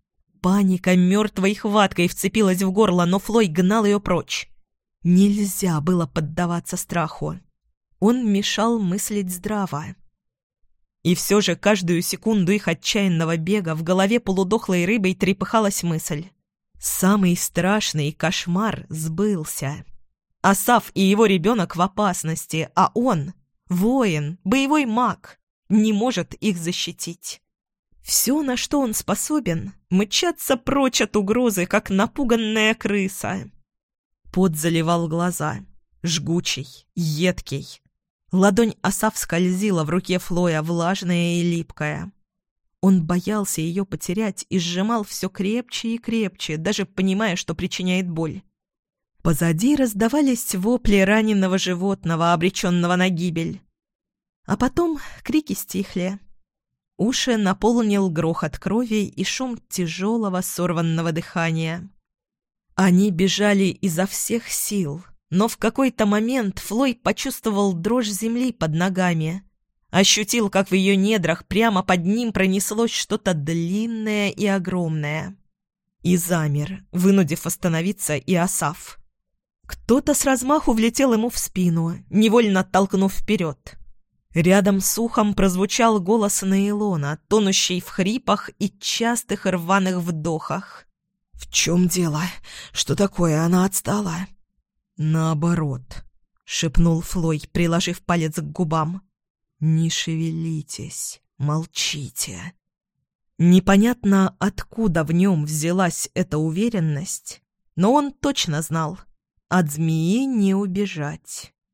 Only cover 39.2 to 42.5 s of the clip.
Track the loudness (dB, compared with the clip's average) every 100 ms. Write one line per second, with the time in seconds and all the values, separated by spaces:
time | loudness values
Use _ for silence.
39.2 | -4 0 0 0 0 0 0 -2 0 -2
40.2 | -2 0 2 0 0 0 0 -2 0 0
41.2 | 2 0 0 -2 -4 -6 -6 -6 -10 -16
42.2 | _ _ _